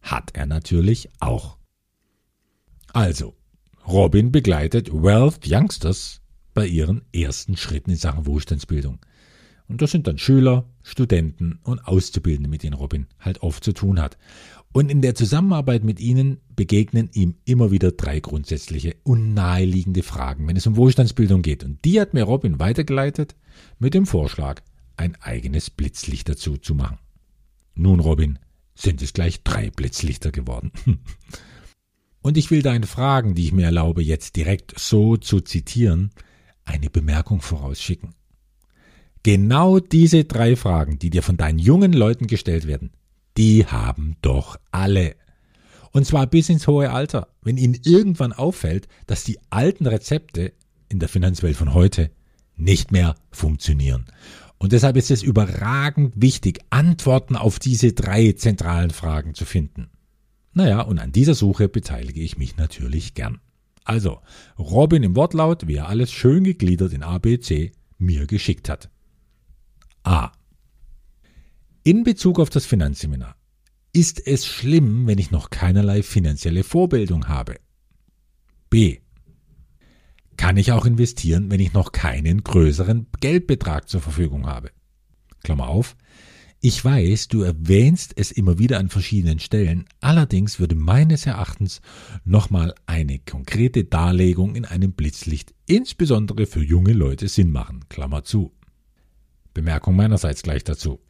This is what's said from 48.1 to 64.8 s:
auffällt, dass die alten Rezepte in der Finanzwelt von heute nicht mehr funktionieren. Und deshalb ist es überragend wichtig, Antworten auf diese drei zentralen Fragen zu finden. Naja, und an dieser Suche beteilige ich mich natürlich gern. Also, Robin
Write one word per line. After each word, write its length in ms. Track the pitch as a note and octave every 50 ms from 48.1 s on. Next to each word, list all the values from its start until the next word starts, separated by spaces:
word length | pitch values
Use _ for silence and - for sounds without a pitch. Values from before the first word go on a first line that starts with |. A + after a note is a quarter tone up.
| F3+ - C#3 A#2+
auffällt, 560 | A2+ - B2+ E3 F#3 - - E2 D#2+ F#2+ - - _ _ - -
dass 180 | G#2 - -
die 140 | - A2 - _ _
alten 380 | - A2 B2 F3 F#3+ - D#3+ B2+
Rezepte 680 | A2+ A2 - - D3 D#3 - - _ E2+ F2 F#2 _ _ _ _ _ _ _ _
in 120 | - F#2+
der 100 | E2+ E2
Finanzwelt 480 | - F#2+ F2 F#2 F2+ - - E2 D#2 -
von 160 | E2 D2 C2+
heute 380 | F2+ F2 F#2+ - - E2 D2+ - _ _ _ _ _ _ _ _
nicht 360 | - D#2+ F2+ G2 - - -
mehr 240 | G2 F#2+ F2 E2 D2+ _ _ _
funktionieren. 720 | - - - D2+ D#2 C#2+ - - D#2 C#2+ C#2 C2+ B1+ B1 A#1+ - - _ - - - - - - _ _
Und 160 | - G2 G#2+
deshalb 240 | A#2+ B2 C#3 B2+ C3
ist 120 | A#2+ -
es 140 | C#3+ A#2 -
überragend 920 | C#3 A2+ G#2+ G#2+ F#2 F2+ - G2 G#2+ B2+ C#3 C#3 D3 C#3+ - C#3+ C3 - G2
wichtig, 420 | G#2+ C3+ - - - F#2+ E2+ - - _
Antworten 680 | - B2 D3 E3+ E3+ - - C#3 B2+ C3 - - B2+ -
auf 220 | A#2 A2 G2 -
diese 340 | - C3 B2+ A2 B2 A#2+ G#2
drei 400 | - - - F#2+ G#2+ A2+ A2 G2
zentralen 560 | - - A#2 G#2+ F#2 - E2+ F2 E2+ F2 F2
Fragen 440 | D#2 - - E2 D#2 D2+ D2 D#2+ D2+
zu 120 | - -
finden. 440 | - - F#2+ D2+ C#2+ _ - B1 - _ _ _ _ _ _ _ _ _ _ _ _ _
Naja, 280 | F3+ F#3+ D#3+ G2+ G#2+
und 180 | A#2 A2+ G#2 D#2+
an 140 | - C2 C2+
dieser 200 | A2 C3 D3+ D#3
Suche 360 | - - G2+ F#2+ - G#2 G2
beteilige 520 | - - - - - A#1 A#1 B1+ C2+ D2+
ich 160 | D#2+ D#2+ - -
mich 200 | C#2 B1 - -
natürlich 560 | D#2 D2+ - - B1+ B1 C#2 D#2 E2+ - -
gern. 260 | - A1+ A1 - - _ _ _ _ _ _ _ _ _
Also, 340 | - A2+ A2+ G2+ F2 - - _ _ - - - _ _ -
Robin 460 | F2 D2+ F2+ A#2